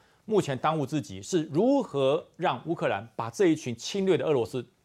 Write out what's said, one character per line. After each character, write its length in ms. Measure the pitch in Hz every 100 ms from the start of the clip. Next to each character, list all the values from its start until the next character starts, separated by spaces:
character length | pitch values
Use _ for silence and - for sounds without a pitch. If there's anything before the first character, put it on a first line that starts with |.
| _ _ -
目 140 | 208
前 160 | 147 127
当 220 | 156 160
务 80 | 135
之 160 | 151
急 220 | - 95
是 260 | - 180 151
如 300 | 147 240 277
何 420 | 214 139 135 156 - -
让 240 | 147 139 156
乌 80 | 165
克 120 | 147
兰 220 | 101 117 -
把 160 | 117
这 160 | - 185
一 80 | 156
群 200 | - 117
侵 300 | - 196 190
略 100 | 156
的 80 |
俄 80 | 160
罗 140 | 139 107
斯 180 | 131 - _